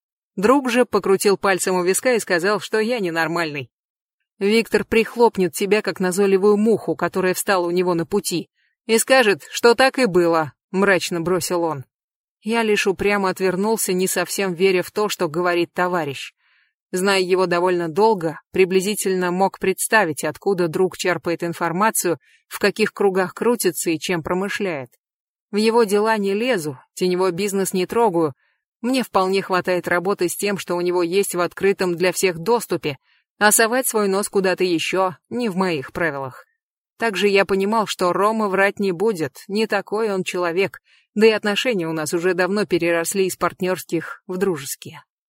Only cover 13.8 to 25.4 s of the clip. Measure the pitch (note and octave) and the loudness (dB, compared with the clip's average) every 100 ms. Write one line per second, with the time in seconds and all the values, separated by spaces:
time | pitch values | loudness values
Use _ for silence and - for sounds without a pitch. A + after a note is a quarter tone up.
13.8 | - F3+ F#3 F#3+ F3 - G3 E3 F#3+ F3+ | 0 0 0 -2 -2 -2 -4 0 2 2
14.8 | - - G#3 - F3 D#3+ F3 F3 E3+ - | -2 -2 -2 -2 -2 0 0 0 -2 -2
15.8 | F3+ F3+ D3 C3 - - _ _ _ _ | -2 0 -4 -8 -14 -18 _ _ _ _
16.8 | _ F#3 G3+ F#3+ F3+ F#3 F3+ F3 F3+ F3+ | _ -2 2 2 2 2 2 2 2 0
17.8 | E3+ D#3 A3+ G3+ E3 - - F3+ F#3 F#3+ | -2 2 2 2 -2 -8 -4 0 2 2
18.8 | F#3+ G#3 F#3+ F#3 F3+ F3+ G3 - F#3+ F#3 | 0 -2 -2 -2 0 0 0 0 -2 -2
19.8 | - A3 F3 D3 D#3 - G3 F3+ E3+ F3 | 2 2 2 -2 -6 -4 -2 0 0 0
20.8 | F#3+ - F#3 E3+ F3 E3 E3+ E3 E3+ F3 | 0 0 -2 -2 -2 -4 -4 -4 -4 0
21.8 | G#3+ - F3+ D3+ _ _ _ - G3+ G3+ | 0 0 -2 -4 _ _ _ -2 -2 0
22.8 | G#3 - G3+ F#3 F3+ - A3 A#3 F#3 - | -2 2 0 2 -2 -2 0 2 0 -2
23.8 | F3+ D#3 - F3 D3 F3+ G3 - G3 C#3+ | -4 -4 -2 -4 -2 -4 -4 -4 -4 -6
24.8 | B2 _ _ _ _ _ | -10 _ _ _ _ _